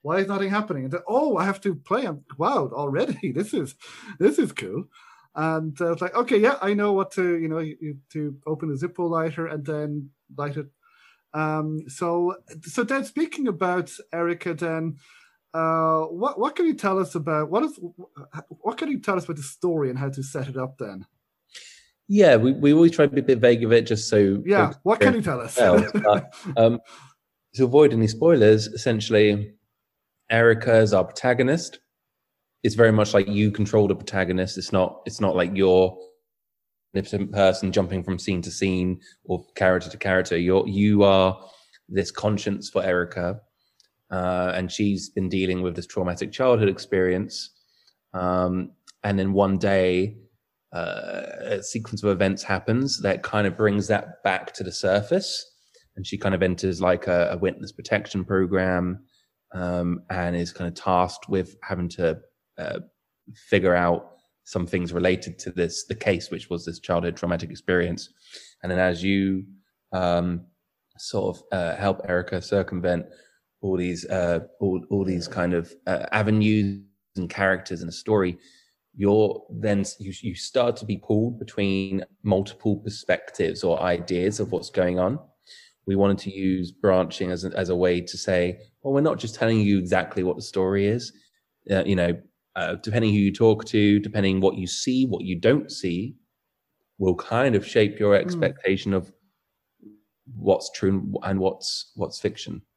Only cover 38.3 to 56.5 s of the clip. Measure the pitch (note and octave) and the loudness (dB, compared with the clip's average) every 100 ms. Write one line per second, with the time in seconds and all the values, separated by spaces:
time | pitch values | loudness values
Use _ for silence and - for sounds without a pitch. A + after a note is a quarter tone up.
38.3 | F#2 E2+ - G2 F#2 F2+ F2+ - _ - | -4 -4 -4 -2 0 -2 -4 -10 _ -8
39.3 | - - - F#2+ F#2 F2 - G2 F#2 F2+ | -8 -6 0 2 2 -2 -8 0 0 0
40.3 | E2+ F2 F#2 - G2 G#2 G#2 G2 F#2+ F#2+ | 0 2 2 2 2 4 6 6 6 4
41.3 | F#2 - _ _ _ _ F#2+ F2+ - G#2+ | 0 -12 _ _ _ _ -4 -4 -2 -2
42.3 | G2+ - G2 - G2 F#2 F2+ F2 - F2 | -2 -2 -6 -4 -2 0 0 -2 -4 -6
43.3 | A2 _ _ _ _ _ _ _ F#2 F2+ | -6 _ _ _ _ _ _ _ -4 -2
44.3 | F2+ F2+ F2+ F#2 - G#2 G2 - - F#2 | 0 -2 -2 -6 -2 -2 -2 -4 -6 -2
45.3 | F#2+ F#2 F2+ F2+ E2 E2 - F2+ F2 D#2 | -2 0 -2 -4 -6 -8 -4 -4 -4 -8
46.3 | - C3 A#2+ G#2 F#2+ - F#2+ F#2 F2+ G2+ | -2 2 4 2 0 -2 0 2 0 -4
47.3 | - - _ _ _ _ _ _ F#2 F2+ | -10 -16 _ _ _ _ _ _ -6 -2
48.3 | F#2 F2+ F#2 - _ _ _ G#2 G2 F#2+ | 0 0 -2 -6 _ _ _ -2 0 2
49.3 | G2 G2 F#2+ G2 G2 F#2 F2+ G2+ A2 _ | 2 4 2 2 2 2 2 0 -6 _
50.3 | _ _ _ _ F2 F2 F#2+ - F#2+ - | _ _ _ _ -8 -8 -8 -8 -10 -10
51.3 | - - G#2 - A2+ A2 G2+ G#2 F#2 F#2+ | -12 -8 -6 -6 -10 -8 -4 -2 2 0
52.3 | G2 - F#2+ - A#2 C3+ - G2+ F#2 - | 0 -4 -4 0 0 0 -2 -2 -2 -2
53.3 | G#2+ G2+ F2 G#2+ G2+ F#2+ G2+ - - G2 | 0 0 2 2 2 0 -2 -2 -4 -2
54.3 | F#2 - - F#2 - G2 G2+ G#2+ F3+ - | -2 -4 -10 -10 -4 0 0 2 -2 -2
55.3 | - - _ _ _ _ - F#2+ G2+ G2 | -10 -12 _ _ _ _ -16 -10 -6 -2
56.3 | F#2 F#2 | 0 0